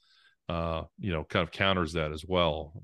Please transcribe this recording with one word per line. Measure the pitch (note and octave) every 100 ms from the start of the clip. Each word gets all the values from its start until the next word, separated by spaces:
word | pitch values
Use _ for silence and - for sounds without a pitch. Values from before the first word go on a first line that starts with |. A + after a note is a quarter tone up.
| _ _ _ _ -
uh, | E2+ E2 D#2+ D#2+ -
you | G2+
know, | D#2+
kind | D2 G2+
of | E2+
counters | - G2 F#2 E2
that | E2+ D2+
as | D#2 E2+
well. | F2+ E2+ D#2 D2+ -